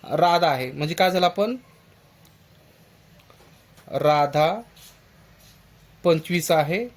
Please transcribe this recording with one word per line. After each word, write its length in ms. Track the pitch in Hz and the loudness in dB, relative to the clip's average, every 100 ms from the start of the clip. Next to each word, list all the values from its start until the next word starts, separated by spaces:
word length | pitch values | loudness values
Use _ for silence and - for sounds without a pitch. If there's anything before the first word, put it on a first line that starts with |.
राधा 440 | - 151 170 170 165 | -4 0 2 4 2
आहे. 240 | 131 127 | 0 -6
म्हणजे 220 | 139 151 | -6 -6
काय 160 | 170 185 | 0 0
झालं 160 | 180 175 | 2 0
आपण? 300 | 185 214 254 _ _ _ _ _ _ _ _ _ _ _ _ _ _ _ - _ - - _ _ - - | 0 -4 -4 _ _ _ _ _ _ _ _ _ _ _ _ _ _ _ -20 _ -20 -20 _ _ -20 -10
राधा 720 | 143 147 147 143 147 156 208 240 - - _ _ _ _ _ - _ _ _ _ _ | -2 2 2 2 2 0 -2 -10 -20 -20 _ _ _ _ _ -20 _ _ _ _ _
पंचवीस 460 | 175 160 - 175 - | 0 0 0 -4 2
आहे 380 | 160 147 185 240 | 0 2 -4 -6